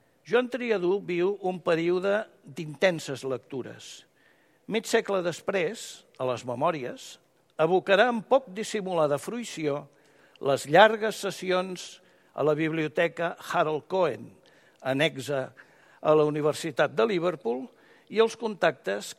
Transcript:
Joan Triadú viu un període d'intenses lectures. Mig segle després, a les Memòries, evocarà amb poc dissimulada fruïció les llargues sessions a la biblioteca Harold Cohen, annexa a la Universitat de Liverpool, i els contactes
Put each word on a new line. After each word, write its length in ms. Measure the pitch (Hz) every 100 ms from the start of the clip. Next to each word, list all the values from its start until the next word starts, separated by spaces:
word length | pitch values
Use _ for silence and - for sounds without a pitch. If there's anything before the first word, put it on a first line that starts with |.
| _ _
Joan 240 | - 226 247
Triadú 480 | 254 240 208 175 202
viu 300 | 170 175 180 202
un 160 | 185 185
període 600 | 180 165 170 180 196 202 214 _
d'intenses 840 | - 139 156 143 196 165 - 131 135
lectures. 640 | 123 - 131 110 113 - - - _ _ _ _ _ -
Mig 160 | 214 -
segle 320 | 226 208 196
després, 880 | 175 151 - 196 165 156 - - - -
a 80 |
les 240 | 131 117 120
Memòries, 720 | 120 160 160 123 262 - - _ _ _ -
evocarà 480 | 160 185 - 190 247
amb 160 | 233
poc 240 | - 262 269
dissimulada 720 | 185 214 214 185 175 151 147
fruïció 640 | - 233 226 - 151 143 151 _ _ _ _ -
les 240 | 135 135 135
llargues 480 | 160 214 220 214 -
sessions 800 | 196 - 185 180 185 180 - - _ _ _
a 140 | - 147
la 100 | 151
biblioteca 760 | 160 160 156 180 170 - 170 - -
Harold 400 | 170 156 151 -
Cohen, 400 | 190 165 110 117 - _ _ _ _
annexa 720 | 131 135 156 139 117 139 131 - - _ _ _
a 140 | - 156
la 80 |
Universitat 680 | 151 151 151 143 165 139 143 143
de 80 |
Liverpool, 600 | 226 180 175 165 226 247 254 _ _ - -
i 140 | 202
els 160 | 226 -
contactes 720 | 226 196 170 131 - 202 202